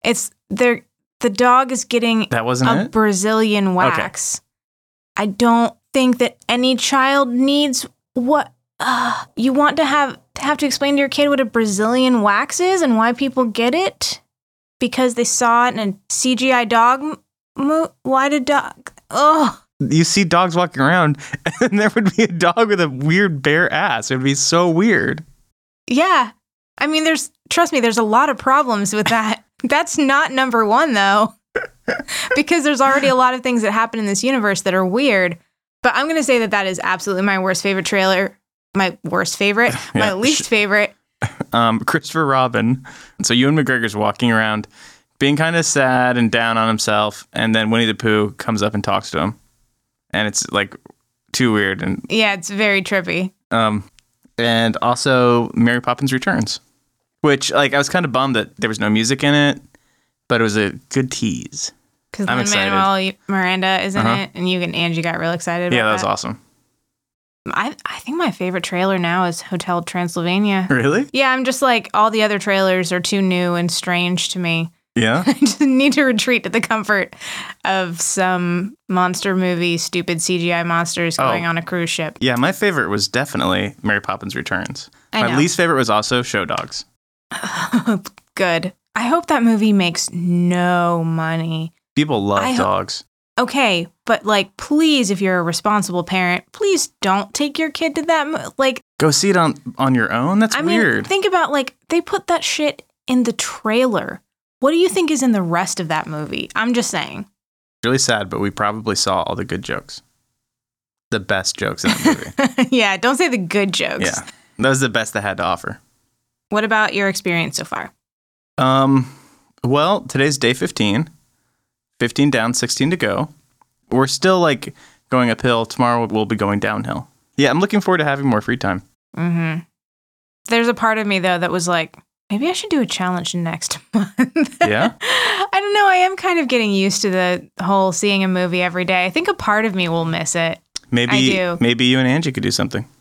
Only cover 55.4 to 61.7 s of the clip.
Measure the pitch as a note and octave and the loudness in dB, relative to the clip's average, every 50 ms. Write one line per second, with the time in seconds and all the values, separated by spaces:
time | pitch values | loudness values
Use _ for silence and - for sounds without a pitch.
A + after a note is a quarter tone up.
55.4 | A#2 - - - A#2 A#2+ A#2+ B2 B2 A#2+ B2 - C#3+ C3+ C3 C3 - G3 F3+ - | 2 0 0 2 2 2 2 0 0 -2 -2 -2 -2 -2 -2 -2 -2 -2 0 0
56.4 | A2+ G#2 - - _ _ _ _ _ _ _ _ _ _ _ _ - D3+ C#3+ C3+ | -2 -4 -6 -10 _ _ _ _ _ _ _ _ _ _ _ _ 2 2 2 2
57.4 | - - - C3+ C#3+ C3+ C3+ C#3+ C#3+ C#3+ - F#3 E3+ D3 A2+ B2+ C3+ C3+ B2+ A2 | 0 -2 0 0 0 2 2 0 0 2 0 0 -2 0 0 0 0 2 0 0
58.4 | G2+ - _ - A2 A2 A2 G#2+ G#2+ G#2 G#2+ A2 A2+ A2+ C3+ C3 - C#3+ D3 D3 | -2 -4 _ -4 -4 -4 -2 -2 0 2 2 2 2 0 -2 0 2 2 4 4
59.4 | D3 C#3+ C#3 - - - _ _ _ _ _ _ _ _ _ _ _ _ A#2+ A2+ | 2 2 0 -2 -10 -20 _ _ _ _ _ _ _ _ _ _ _ _ 0 2
60.4 | A2+ A2 G2+ G#2+ G#2 G2 - - _ _ - C3+ C3 C3 - - - A2 D#2+ B1 | 2 2 2 0 0 0 -2 -6 _ _ -2 -2 -2 -2 -4 -4 -4 -4 -4 -4
61.4 | - - - - - - | -8 -12 -10 -10 -10 -10